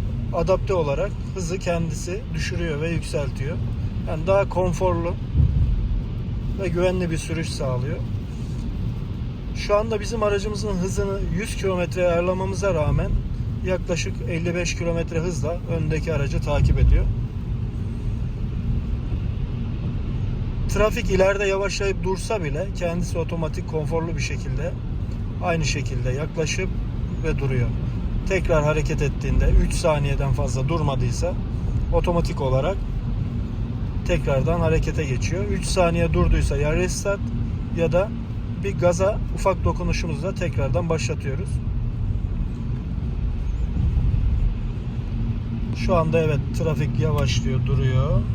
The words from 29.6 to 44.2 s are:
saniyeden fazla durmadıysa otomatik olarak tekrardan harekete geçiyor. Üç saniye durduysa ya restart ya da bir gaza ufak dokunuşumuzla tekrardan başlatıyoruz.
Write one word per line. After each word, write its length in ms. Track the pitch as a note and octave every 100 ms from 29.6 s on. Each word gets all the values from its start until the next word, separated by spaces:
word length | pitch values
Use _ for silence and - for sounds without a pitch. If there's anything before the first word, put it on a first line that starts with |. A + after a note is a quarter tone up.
| F3
saniyeden 580 | - E3+ D3+ C#3+ C3+ C#3
fazla 360 | B2 - C3+ C3
durmadıysa 640 | E3 D3+ C3 A#2+ - - - - - - - -
otomatik 480 | E3+ E3+ E3+ E3 D3
olarak 360 | C3+ C3 D3+ G3+ - - - - - - - - - - - - -
tekrardan 540 | E3+ D3 C#3 C#3 F3
harekete 440 | E3 D#3+ D#3+ D#3
geçiyor. 400 | D3 B2 - F3+
Üç 200 | A#3 G3
saniye 480 | - F#3+ E3+ E3+ E3+
durduysa 440 | E3 E3+ D#3+ D3 C#3+
ya 160 | D3
restart 480 | E3+ F3+ - G3+ G3+ - - - - - E3+
ya 140 | E3
da 160 | E3+ G#3+ - - - - -
bir 140 | G3 -
gaza 400 | F3 F3 F#3+ - -
ufak 300 | - G3 F3+
dokunuşumuzla 680 | F3 D#3+ F3 - E3 C#3+ E3
tekrardan 540 | - F3 - C#3 E3 E3+
başlatıyoruz. 600 | D#3+ D3+ D3+ C#3 C3+ - - - - - - - - - - - - - - - - - - - - - - - - - - - -